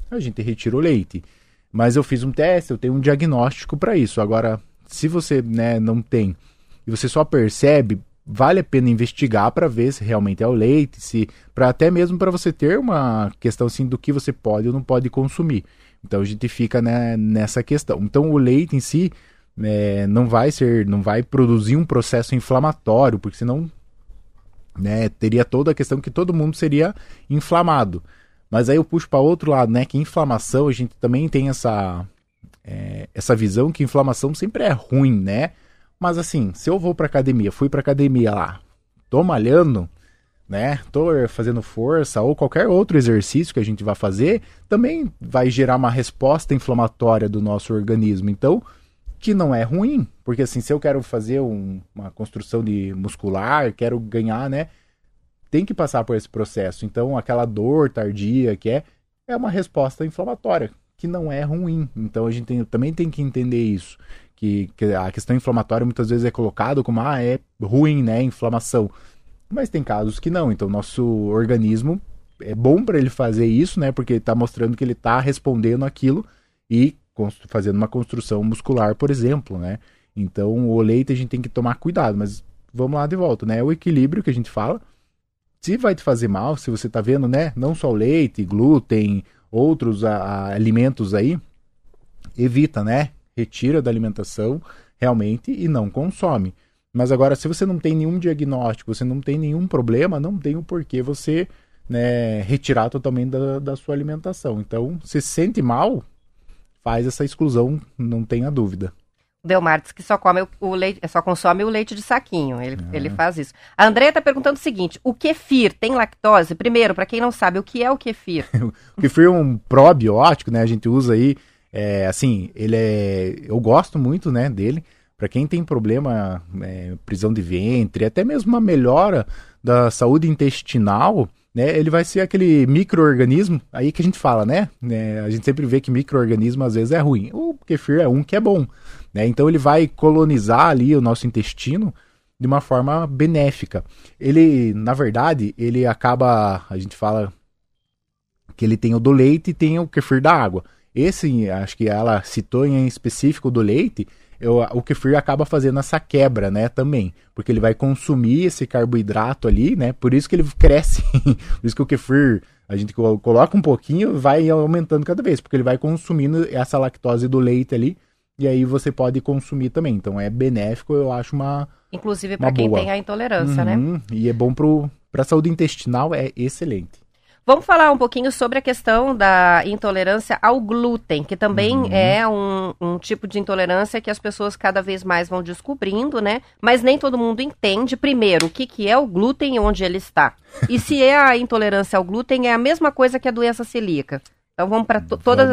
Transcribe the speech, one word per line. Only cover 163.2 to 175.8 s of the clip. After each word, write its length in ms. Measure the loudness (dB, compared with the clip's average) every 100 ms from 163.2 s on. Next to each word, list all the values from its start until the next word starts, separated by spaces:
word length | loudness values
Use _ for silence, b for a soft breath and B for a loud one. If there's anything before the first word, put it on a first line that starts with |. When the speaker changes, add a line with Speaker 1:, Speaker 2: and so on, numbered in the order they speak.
| 4 6 6 4
Speaker 1:
um 60 |
pouquinho, 540 | 2 2 0 -2 0 2
vai 300 | 2 4 4
aumentando 560 | 2 2 0 0 -2
cada 180 | 0 -2
vez, 180 | 0 -2
porque 160 | 0 0
ele 60 |
vai 120 | 0 0
consumindo 680 | -2 -4 -2 -2 0 0 -2
essa 260 | -4 -2 -2
lactose 480 | -2 -4 -2 0 0
do 100 | 2
leite 340 | 2 2 0
ali, 220 | -2 -2 -4 _ _ _ -4
e 80 | 0
aí 160 | 0
você 260 | 0 -2 -2
pode 280 | -2 -2 -2
consumir 500 | -2 -4 -4 -6 -4
também, 240 | -2 -2 -2
então 240 | -4 -6
é 100 | -4
benéfico, 640 | -2 -2 0 -2 -6 -4
eu 180 | -2 -2
acho 220 | -4 -6 -6
uma 320 | -4 -6 -8 _ _
Speaker 2:
Inclusive 420 | -10 -8 -6 -8
Speaker 1:
uma 40 | -4
Speaker 2:
pra 140 | 0
quem 160 | 2 2
Speaker 1:
boa. 120 | 2
Speaker 2:
tem 100 | 0
a 60 | -4
intolerância, 640 | -6 -6 -2 -2 0 0
né? 120 | 0 0
Speaker 1:
Uhum, 240 | 0 -4 -6
e 160 | -2 0
é 40 |
bom 220 | 0 0
pro, 340 | 2 2 2 0 -8 _
pra 120 | -4
saúde 240 | 2 2 2
intestinal, 640 | 0 -2 -2